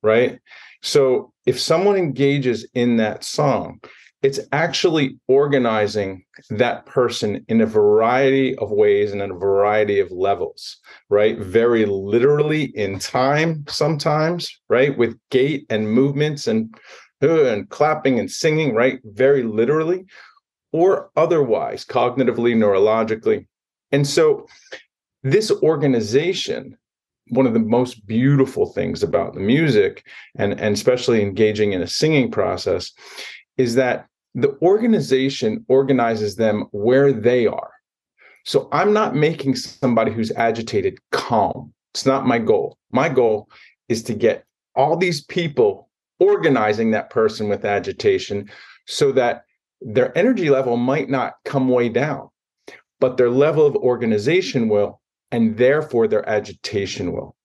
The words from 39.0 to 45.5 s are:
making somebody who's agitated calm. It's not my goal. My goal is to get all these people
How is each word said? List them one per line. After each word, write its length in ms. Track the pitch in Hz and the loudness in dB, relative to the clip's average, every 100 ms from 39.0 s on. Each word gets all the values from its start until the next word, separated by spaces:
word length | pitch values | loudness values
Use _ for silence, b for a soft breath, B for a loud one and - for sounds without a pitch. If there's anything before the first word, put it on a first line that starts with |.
| 220 | 0
making 420 | 131 151 160 135 127 | 0 0 0 -2 -4
somebody 560 | - - 127 117 113 | -4 -4 0 2 0
who's 200 | 107 107 | -2 -6
agitated 640 | - 117 113 113 107 95 - _ | 0 0 0 -2 -2 -2 -6 _
calm. 640 | 143 - 117 85 - - _ _ | -6 -2 0 0 -4 -14 _ _
It's 140 | - 135 | -4 0
not 200 | 135 123 | 0 0
my 120 | 117 | 0
goal. 400 | 110 107 82 - _ | 2 0 0 -10 _
My 160 | 120 156 | -2 0
goal 420 | 131 120 107 - b b b _ | 2 2 0 -6 b b b _
is 140 | 113 | -6
to 100 | - | -4
get 300 | 107 113 - _ _ _ - | 0 0 0 _ _ _ -2
all 200 | 139 165 | 0 2
these 260 | 185 151 | 0 -2
people 640 | - - 170 | -6 -6 -4